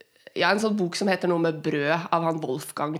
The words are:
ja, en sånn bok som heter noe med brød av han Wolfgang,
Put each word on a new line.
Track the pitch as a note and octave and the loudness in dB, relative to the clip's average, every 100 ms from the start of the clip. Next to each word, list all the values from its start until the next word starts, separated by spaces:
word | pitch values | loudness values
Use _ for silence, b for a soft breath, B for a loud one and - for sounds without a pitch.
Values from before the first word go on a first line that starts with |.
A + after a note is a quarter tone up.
| - _ - - | -20 _ -10 0
ja, | F3 | 2
en | G3+ | 2
sånn | A3 G#3 | 2 0
bok | F3 - | 0 0
som | G3+ | 0
heter | F3+ F3+ | 2 2
noe | E3+ | 2
med | E3 D#3 | 2 0
brød | D#3 D3+ C#3+ E3 E3+ | -2 0 0 0 0
av | E3+ | 0
han | E3 E3 | 0 -2
Wolfgang, | B2+ F3+ - - D3 | -2 -4 -6 -6 -4